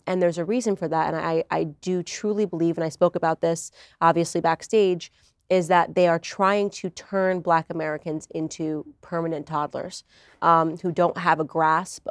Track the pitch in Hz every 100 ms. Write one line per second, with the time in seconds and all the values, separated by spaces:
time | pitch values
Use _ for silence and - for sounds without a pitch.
0 | - 185 175 170 165 247 226 196 190 160
1 | 156 160 165 165 - 160 160 147 185 180
2 | 170 - 214 208 202 165 170 170 160 -
3 | 175 170 160 160 165 165 - - - _
4 | 165 165 165 175 165 165 - 220 196 180
5 | - _ _ _ - 185 165 175 165 175
6 | 175 165 - - 196 208 202 - 190 -
7 | - 196 185 185 175 165 - 165 156 151
8 | 165 156 - 165 160 - 156 151 - -
9 | - 170 165 156 151 156 147 - 185 -
10 | - _ _ _ 170 165 160 156 180 165
11 | 175 - 170 160 151 165 160 160 185 -
12 | -